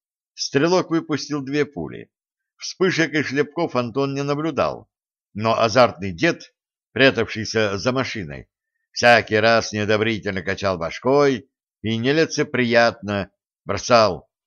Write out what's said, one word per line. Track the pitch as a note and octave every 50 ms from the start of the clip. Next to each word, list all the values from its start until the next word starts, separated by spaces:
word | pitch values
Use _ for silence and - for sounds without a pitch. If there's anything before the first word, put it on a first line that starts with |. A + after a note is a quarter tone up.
| _ _ _ _ _ _ _
стрелок | - - - - C#3 C#3+ E3+ F#3 F3+ D#3+ -
выпустил | D#3+ E3 D#3+ - D3+ C3+ - - E3 D3+ C#3
две | C3 C#3 D3+ C#3+
пули. | - - F2 D#2+ C2+ A#1+ A1 A1 - _ _ _ _ _ _ _ _ _ _
Вспышек | - - - - F#3+ F#3+ D#3 - D#3+ D3 C#3+
и | D#3 C3+
шлепков | - B2+ C#3 D3 - - - E3+ D3+ - C3
Антон | A#2+ A#2+ G#2+ C3+ C#3 C#3 C#3
не | C#3
наблюдал, | C#3+ C#3+ D3 C#3+ D3+ E3 D3 A#2+ F2+ D2+ C2 A1+ A1+ _ _ _ _ _ _ _ _ _ -
но | G2 G#2+ A2+ A2+ -
азартный | A2+ A#2 A#2 C3 B2 A2+ - - F#2 G2
дед, | F#2 E2 C#3+ E3+ E3 - - - _ _ _ _ _ _ _ _
прятавшийся | - - C3 C3+ A#2+ A2 A2 - - A2 A2 F#2+ - A2+ A2 G#2 F#2+ G2+
за | E2 B2 B2
машиной, | C3+ B2+ - - A2+ F#2 D2+ C#2 C2 B1 - _ _ _ _ _ _ _ _
всякий | _ - - A#2+ A#2 A2+ G2+ - G#2+ G#2+
раз | G#2 A2+ A2+ A2+ - -
неодобрительно | - G#2+ G#2+ G2+ A2 G#2 G#2+ A2+ A2+ G2+ D2+ G2+ G2 F#2+
качал | E2+ F#2+ F#2+ F#2 - G2 F#2+ E2+
башкой | D#2+ E2 - - - B2 C3+ C#3+ C#3+ C#3 C3+ A2 - _ _ _ _ _ _ _
и | - G#2 A2+ A2+
нелицеприятно | A2+ B2+ C#3+ D#3+ D#3+ D#3 - - D3+ - - B2 B2 A#2 A#2 A#2 A#2 A#2 - - - G2 G#2 G2+ F#2+ - _ _ _ _ _ _ _
бросал | - G2 G2+ - - B2 A#2 A2+ G#2 F2 D2 - _ _ _ _